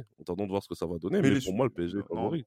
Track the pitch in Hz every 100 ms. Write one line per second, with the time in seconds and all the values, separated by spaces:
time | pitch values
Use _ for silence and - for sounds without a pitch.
0 | 113 - 82 90 101 98 - 87 85 85
1 | 90 196 139 135 131 190 123 90 85 98
2 | - 85 98 170